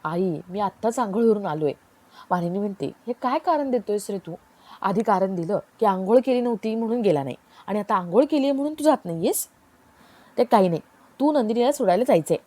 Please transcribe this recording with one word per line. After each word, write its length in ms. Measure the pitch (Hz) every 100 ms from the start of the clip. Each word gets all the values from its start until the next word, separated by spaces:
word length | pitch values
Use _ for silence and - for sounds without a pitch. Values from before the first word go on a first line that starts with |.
"आई, 360 | 160 175 190 156 180
मी 120 | 190
आत्ताच 380 | 202 - 220 233
आंघोळीवरून 480 | 220 196 226 208 196
आलोय." 260 | 151 147 - _ _ _ - -
मानिनी 280 | 180 170 190
म्हणते, 280 | 208 196 202 - 226
"हे 60 |
काय 260 | 247 247 294
कारण 320 | 359 311 277
देतोयस 400 | 254 208 208 -
रे 80 | 196
तू? 160 | 165 170 _ _ - -
आधी 200 | 190 190
कारण 320 | 226 190 190
दिलं 240 | 185 165 196 - _
की 60 | 214
आंघोळ 320 | 185 190 247
केली 160 | 262 247
नव्हती 340 | 240 220 220
म्हणून 260 | 226 226 240
गेला 220 | 202 151
नाही 140 | 135 - _ - -
आणि 120 | 208
आता 160 | 202
आंघोळ 300 | 202 175 190 294
केलीये 220 | 302 277
म्हणून 220 | 269 294
तू 100 | 311
जात 200 | 302 269
नाहीयेस?" 440 | 180 165 214 415 - _ _ _ _ _ _ - _ -
"ते 60 |
काही 240 | 240 220 185
नाही, 120 | 160 - _ _ _
तू 120 | 285
नंदिनीला 400 | 302 214 233 240
सोडायला 320 | 285 208 180 254
जायचंय, 280 | 185 156 160